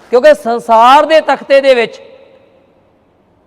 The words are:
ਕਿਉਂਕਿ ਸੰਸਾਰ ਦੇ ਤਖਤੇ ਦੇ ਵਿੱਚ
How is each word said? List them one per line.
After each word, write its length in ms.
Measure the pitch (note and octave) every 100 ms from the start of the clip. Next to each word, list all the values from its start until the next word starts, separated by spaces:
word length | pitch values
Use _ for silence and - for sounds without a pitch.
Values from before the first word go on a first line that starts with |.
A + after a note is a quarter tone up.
| _
ਕਿਉਂਕਿ 240 | A#3+ C#4+
ਸੰਸਾਰ 720 | D4 A3+ A#3 - A3+ A#3+ C#4+ D4+
ਦੇ 160 | D#4
ਤਖਤੇ 400 | D4 C4+ - C#4
ਦੇ 140 | C4+ B3
ਵਿੱਚ 260 | A3+ - - - _ _ _ _ _ _ _ _ _ _ _ _